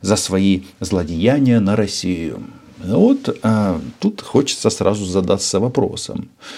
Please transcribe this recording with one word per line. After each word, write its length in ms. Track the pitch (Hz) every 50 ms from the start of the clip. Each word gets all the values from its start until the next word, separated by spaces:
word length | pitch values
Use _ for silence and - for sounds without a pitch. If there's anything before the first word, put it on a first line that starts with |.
за 160 | - 95 104
свои 460 | - - - 92 95 98 98 95 92 - - - _
злодеяния 800 | 95 90 101 90 90 82 85 80 92 120 139 147 139 127 120 113
на 160 | 101 95 104
Россию». 640 | 110 104 98 - - - 95 90 82 80 76 62 - - - - - - - - - 95
Ну 160 | 92 110 160
вот, 400 | 202 247 277 269 - - - - -
а, 380 | 110 110 107 104 98 87 80 71 87 - -
тут 220 | - 214 208 -
хочется 500 | - - - 127 139 - - - - 117
сразу 340 | - - 98 90 107 104 101
задаться 560 | 90 90 98 92 87 98 98 - - - 95
вопросом. 680 | 110 131 127 147 101 - - - - - - - - - _ _ - - -